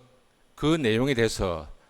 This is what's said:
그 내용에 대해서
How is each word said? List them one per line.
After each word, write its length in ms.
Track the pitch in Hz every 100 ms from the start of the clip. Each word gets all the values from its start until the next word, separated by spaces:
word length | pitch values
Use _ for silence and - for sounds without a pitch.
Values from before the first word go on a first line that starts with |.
| - _ _ _ _
그 220 | - 151 165
내용에 380 | 120 113 135
대해서 540 | 120 113 - 98 80 73 -